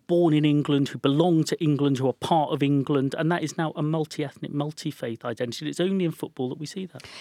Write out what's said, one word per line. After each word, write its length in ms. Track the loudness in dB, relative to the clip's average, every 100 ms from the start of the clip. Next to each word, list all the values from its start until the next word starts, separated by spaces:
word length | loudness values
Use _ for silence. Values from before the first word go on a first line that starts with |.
| 0
born 260 | 4 4
in 100 | 4
England 440 | 4 4 2 2 0
who 80 | 0
belong 440 | 2 4 4 4
to 140 | 2 0
England, 380 | 0 2 2 2
who 100 | 0
are 60 |
part 380 | -2 0 2 2
of 120 | 0
England. 520 | 2 2 2 0 0 0
And 160 | 0
that 100 | 0
is 140 | -2 -4
now 160 | -4
a 80 | -2
multi-ethnic, 680 | -2 -2 -4 -6 -8 -8 -8
multi-faith 720 | -4 -4 -6 -10 -6 -8 -6
identity. 460 | -8 -6 -6 -6 -8
It's 100 | -2
only 240 | -2 0
in 60 | -2
football 400 | -4 -10 -6 -6
that 80 | -6
we 80 | -10
see 180 | -10
that. 200 | -12 -14 -18 -20